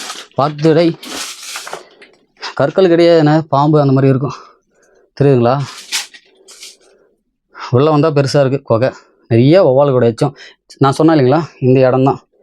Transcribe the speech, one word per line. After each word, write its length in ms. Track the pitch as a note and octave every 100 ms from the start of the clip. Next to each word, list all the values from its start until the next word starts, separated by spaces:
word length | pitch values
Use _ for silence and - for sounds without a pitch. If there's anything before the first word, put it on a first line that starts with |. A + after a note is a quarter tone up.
| - - - -
பார்த்து 340 | C#3+ D3 D#3+ D#3
டேய். 160 | E3+ - - - - - - - - - - _ - _ _ _ - -
கற்களுக்கு 360 | - F3 F#3 E3+
இடையே 140 | E3+ E3
என்ன 120 | D3+ D#3 D#3 C#3
பாம்பு 280 | D3 D3+ C#3
அந்த 100 | C3+
மாதிரி 160 | C3+ C3
இருக்கும். 240 | C#3 - - _ _ _ _ _ _ -
தெரியுதுங்களா? 340 | C#3+ B2+ A#2 C#3 C3+ - - - - - _ _ _ - - - _ _ _ _ _ _ _ - - A#2+
உள்ள 100 | D3+ D3
வந்தா 140 | D#3+ C#3+
பெருசா 240 | C3+ D3 C3+
இருக்கு 180 | C3+ -
குகை. 180 | A2+ B2+ - _ _ _
நிறைய 240 | A2+ C3 F3+ D#3+
வௌவால்களோட 380 | B2+ C#3+ B2+ A#2
எச்சம். 240 | A2 D3 - - _ _ - C#3
நான் 120 | C3+
சொன்னேன் 180 | D#3+ D#3
இல்லைங்களா, 280 | B2+ D3+ D3+ - B2+
இந்த 120 | C3 B2+
இடம் 180 | B2+ C3+
தான். 120 | - - _